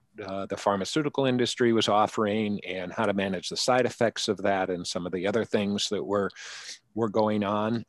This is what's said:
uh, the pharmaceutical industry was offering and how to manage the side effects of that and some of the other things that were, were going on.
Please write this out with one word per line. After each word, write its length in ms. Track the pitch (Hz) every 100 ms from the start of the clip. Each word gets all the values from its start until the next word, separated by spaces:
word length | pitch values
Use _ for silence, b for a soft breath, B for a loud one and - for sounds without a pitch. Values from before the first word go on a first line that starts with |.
| _ 107 98
uh, 200 | 98 98
the 120 | 98
pharmaceutical 680 | 104 98 92 156 147 - 135
industry 480 | 123 120 - 120
was 160 | 113 107
offering 720 | 104 104 - 107 107 104 101 87
and 280 | 92 87
how 120 | - 104
to 80 |
manage 360 | 98 98 90 -
the 80 | 82
side 280 | - 127 120
effects 420 | - 113 - -
of 100 | 98
that 320 | 98 95 92
and 160 | 87 87
some 200 | 87 87
of 60 |
the 160 | 90 95
other 160 | 110
things 460 | - 110 101 101 -
that 140 | 98
were, 260 | 92 101 95 - B B B B B
were 160 | 110 113
going 340 | 110 107 107
on. 400 | 101 104 110 117